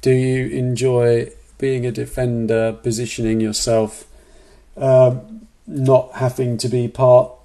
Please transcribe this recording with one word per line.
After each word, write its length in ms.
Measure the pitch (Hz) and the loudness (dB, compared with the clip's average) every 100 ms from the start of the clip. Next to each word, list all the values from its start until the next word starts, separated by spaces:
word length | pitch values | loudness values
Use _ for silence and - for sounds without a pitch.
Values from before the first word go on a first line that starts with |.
Do 80 | 131 | 2
you 360 | 131 131 131 131 | 0 0 -2 -4
enjoy 840 | - 127 120 131 123 120 117 117 - - - | -4 -4 -2 0 2 2 2 -2 -12 -20 -6
being 300 | 135 131 123 | -4 -2 -4
a 40 | |
defender, 840 | 107 107 - 123 120 113 113 113 110 | -6 -8 -4 -4 -2 -2 0 -2 -4
positioning 580 | - 110 120 - 113 113 | -6 -6 -6 -4 -2 0
yourself, 640 | 110 107 - 113 110 - - - _ - _ _ _ - | -2 -2 0 0 0 -6 -20 -20 _ -20 _ _ _ -6
um, 720 | 135 131 127 127 - - - _ - | 2 6 4 2 -10 -20 -20 _ -12
not 500 | 156 131 127 - - | -4 2 2 2 -4
having 420 | 127 - 123 117 | -6 -2 -4 -4
to 100 | 120 | -4
be 180 | 123 120 | -2 -4
part 460 | - 127 123 127 - | 0 6 6 4 -8